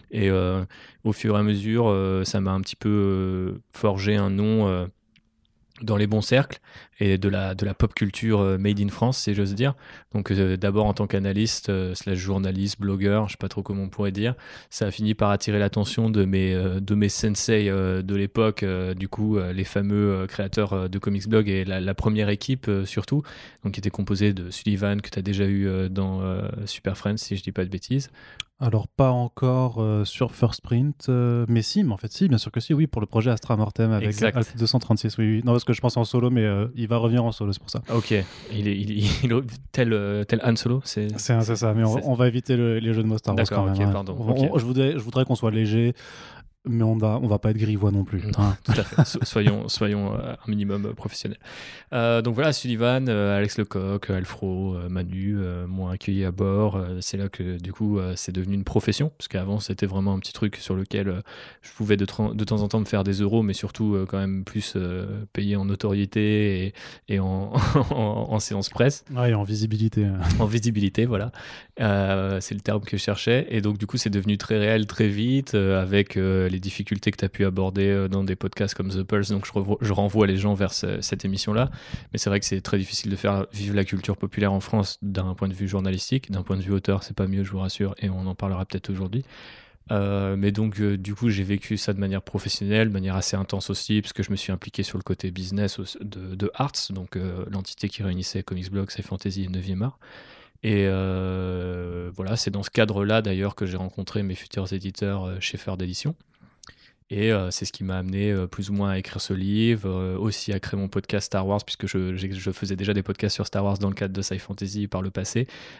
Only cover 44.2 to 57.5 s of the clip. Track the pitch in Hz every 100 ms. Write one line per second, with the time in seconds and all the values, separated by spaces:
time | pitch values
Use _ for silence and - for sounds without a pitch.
44.2 | 110 131 139 143 117 127 135 110 113 131
45.2 | 131 123 113 107 107 110 117 - - -
46.2 | - - - _ - 117 110 113 107 120
47.2 | 120 104 110 107 107 104 101 98 98 95
48.2 | 107 98 101 98 - 110 95 - 127 -
49.2 | - 110 104 101 - - 104 104 101 107
50.2 | 120 - 110 104 101 101 101 - 101 -
51.2 | - 104 - - - - - 123 117 117
52.2 | 117 113 156 139 123 113 120 131 131 104
53.2 | 101 101 104 - 104 98 95 101 - 92
54.2 | 92 - 95 92 95 90 90 90 90 92
55.2 | 98 101 92 87 90 95 90 98 - 98
56.2 | 95 92 98 98 107 95 90 92 - 98
57.2 | 98 - 90